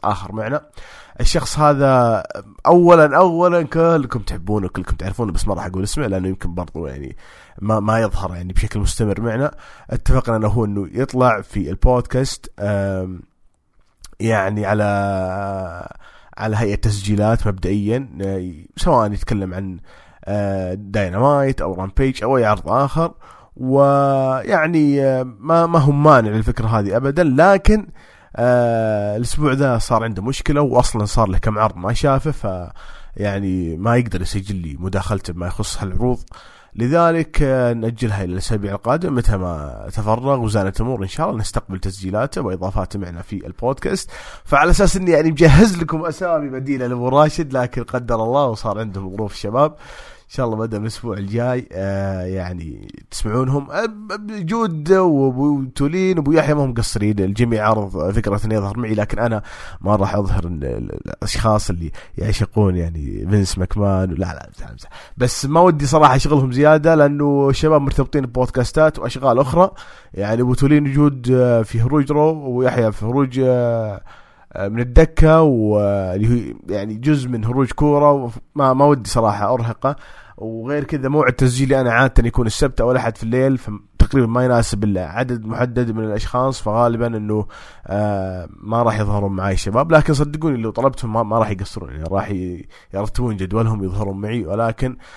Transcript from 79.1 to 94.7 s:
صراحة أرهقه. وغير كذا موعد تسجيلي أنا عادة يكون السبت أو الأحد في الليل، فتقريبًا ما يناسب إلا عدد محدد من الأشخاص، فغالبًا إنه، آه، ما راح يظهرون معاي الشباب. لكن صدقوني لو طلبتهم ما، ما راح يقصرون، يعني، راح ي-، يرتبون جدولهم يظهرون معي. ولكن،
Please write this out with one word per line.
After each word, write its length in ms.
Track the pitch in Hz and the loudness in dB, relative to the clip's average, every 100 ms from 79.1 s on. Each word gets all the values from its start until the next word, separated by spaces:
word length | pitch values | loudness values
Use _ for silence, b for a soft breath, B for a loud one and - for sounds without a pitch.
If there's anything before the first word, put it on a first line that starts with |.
صراحة 440 | 123 110 104 104 | 0 0 0 0
أرهقه. 420 | 127 117 110 135 143 B B B - | 0 -2 -4 -4 -6 B B B -14
وغير 480 | 110 113 117 147 | -12 -10 -6 -4
كذا 240 | 135 151 131 | -4 -4 -2
موعد 240 | 151 127 | 2 2
تسجيلي 480 | 123 131 123 131 135 | 2 2 2 2 2
أنا 120 | 123 | 2
عادة 340 | 113 131 - 117 | 4 4 4 2
يكون 200 | 120 117 | 2 -2
السبت 340 | - 143 - | 0 -2 2
أو 120 | 120 | 2
الأحد 240 | 127 113 110 | 2 0 -4
في 60 | |
الليل، 360 | 113 123 135 131 | -2 0 2 0
فتقريبًا 680 | - 104 - - - 135 117 | -4 -12 -6 2 4 6 2
ما 180 | 120 | 2
يناسب 400 | 127 120 113 104 | 2 2 2 0
إلا 260 | 104 95 85 | 0 0 -4
عدد 360 | 101 127 120 110 | -4 -4 -4 -6
محدد 440 | 113 127 120 120 | -4 -2 -2 -2
من 140 | 110 | -2
الأشخاص، 560 | 110 104 - 127 131 131 | -4 -4 -4 -2 -2 -2
فغالبًا 460 | - 107 120 113 120 | -2 2 2 2 -2
إنه، 400 | 113 107 107 101 B B B - | -4 -2 -4 -4 B B B -6
آه، 600 | 101 107 101 95 92 82 - | -4 -2 -2 -4 -8 -12 -14
ما 220 | 104 117 | -4 0
راح 180 | 117 107 | 0 0
يظهرون 320 | 104 104 101 | 0 0 -2
معاي 220 | 95 95 | -2 -2
الشباب. 380 | 92 - 110 156 | -2 0 0 4
لكن 220 | 156 143 | 4 4
صدقوني 420 | 143 147 151 160 127 | 0 -2 -2 -4 -2
لو 140 | 110 | -4
طلبتهم 420 | 104 135 - 117 | 0 -2 -2 -4
ما، 100 | 110 | -2
ما 160 | 110 113 | 0 0
راح 120 | 107 | 0
يقصرون، 400 | 98 98 - - | -4 -8 -10 -12
يعني، 140 | 73 82 | -10 -4
راح 200 | 98 - | -4 -4
ي-، 360 | 98 92 87 - b b | -6 -6 -8 -14 b b
يرتبون 420 | 98 107 - 120 104 | -6 -4 -2 -2 -4
جدولهم 480 | 92 107 113 110 | -2 0 0 0
يظهرون 360 | 95 95 101 98 | -4 -4 -6 -6
معي. 260 | 104 120 82 | -6 -6 -4
ولكن، 500 | 104 113 | -2 -2